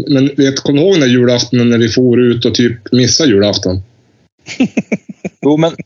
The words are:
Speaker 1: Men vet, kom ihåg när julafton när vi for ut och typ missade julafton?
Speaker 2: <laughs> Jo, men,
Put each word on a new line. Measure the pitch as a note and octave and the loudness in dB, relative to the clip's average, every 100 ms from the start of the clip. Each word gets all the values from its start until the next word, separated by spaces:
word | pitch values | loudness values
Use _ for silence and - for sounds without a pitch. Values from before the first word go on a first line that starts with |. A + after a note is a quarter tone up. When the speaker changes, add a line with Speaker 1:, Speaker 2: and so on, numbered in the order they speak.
| - | -2
Speaker 1:
Men | C3+ C#3 D3 | 0 0 0
vet, | C3+ C3+ | 0 0
kom | - C#3+ | -2 0
ihåg | F3+ G3 | 2 2
när | C3 | 2
julafton | B2+ B2 A#2+ - B2 A#2+ | 2 2 0 0 0 2
när | A#2 | 2
vi | A#2 | 0
for | C3 B2+ A#2+ | 0 2 2
ut | B2 A#2 | 2 0
och | A#2 | -2
typ | G#2+ A#2+ A#2 - | 0 -2 -4 -4
missade | B2 A#2+ - D#3 | 0 0 0 2
julafton? | G2+ G#2 G2 F#2+ F#2+ - _ _ _ _ _ - - | 2 0 -2 -4 -6 -8 _ _ _ _ _ -10 -4
Speaker 2:
<laughs> | A#3+ - - F#3 - - - - | -4 -4 -6 -8 -10 -16 -16 -6
Jo, | C#3 D3+ | -2 0
men, | E3 - | 0 -4